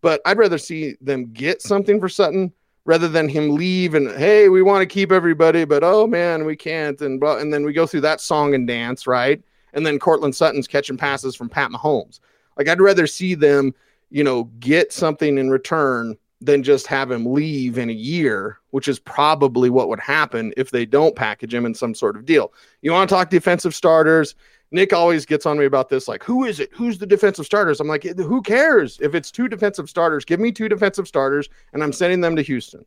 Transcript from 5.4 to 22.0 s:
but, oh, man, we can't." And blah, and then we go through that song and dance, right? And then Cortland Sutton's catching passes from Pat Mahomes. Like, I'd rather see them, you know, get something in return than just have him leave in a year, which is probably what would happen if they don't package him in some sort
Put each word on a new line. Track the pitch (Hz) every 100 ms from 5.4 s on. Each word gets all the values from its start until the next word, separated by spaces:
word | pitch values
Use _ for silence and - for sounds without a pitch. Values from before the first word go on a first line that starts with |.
| 165 165
but, | 156 147
oh, | 170 214 214
man, | 175 175 160
we | 156 151
can't." | 165 160 151 139
And | 139 131
blah, | 147 131
and | 151
then | 147
we | 147
go | 147 165
through | 147
that | 151 156
song | - 156 147
and | 135 123
dance, | 120 120 127 -
right? | 127 127 147 _ _ _
And | 143 156
then | 147
Cortland | - 156 147
Sutton's | 131 160 143 127
catching | 147 143 135
passes | 143 139 135 -
from | 120
Pat | - 127
Mahomes. | 117 151 131 - _ _ _ _ -
Like, | 143
I'd | 170
rather | 196 190 156
see | - 185 175
them, | 147 143 135 - _ _ _
you | 143
know, | 143 127 117 113
get | 117 156 180
something | - 160 151 151 139
in | 131
return | 131 - 160 139 123 117 107 _ _
than | 120 143
just | 131 139 -
have | 135 131
him | 120 117
leave | 139 156 147 127 120
in | 117
a |
year, | 110 120 170 147 104 101 - _
which | 135 143
is | 127
probably | - - 151 156 139 123 123
what | 127 107
would | 107
happen | - 147 151 113 113 -
if | 131
they | 123
don't | 113 139 156 -
package | 110 104 110
him | 120
in | 120
some | 110 120
sort | 110